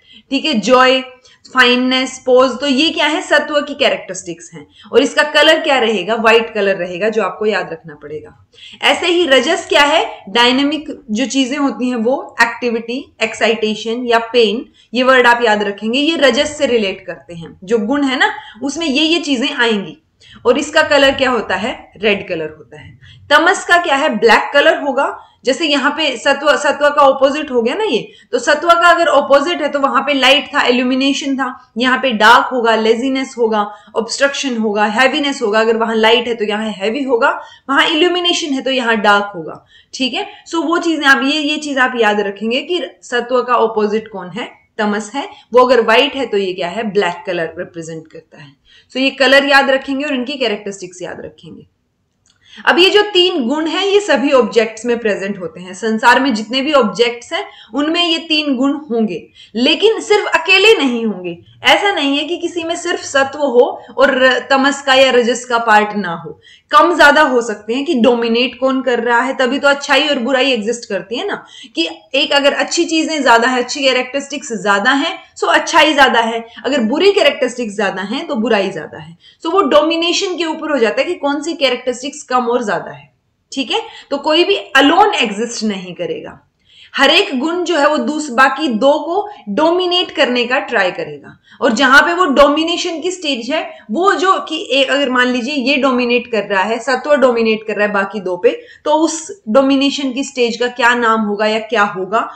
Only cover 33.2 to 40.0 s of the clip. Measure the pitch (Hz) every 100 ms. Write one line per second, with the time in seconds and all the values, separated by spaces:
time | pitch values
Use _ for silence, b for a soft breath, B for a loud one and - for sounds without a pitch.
33.2 | 262 233 226 214 208 B B 226 220 -
34.2 | 277 277 277 233 220 208 214 208 262 294
35.2 | 285 269 226 220 226 226 220 226 220 240
36.2 | 240 233 214 208 220 185 202 254 262 226
37.2 | 285 339 B B B 277 320 311 349 349
38.2 | 349 349 320 262 262 262 233 226 208 202
39.2 | 202 180 156 - _ b b -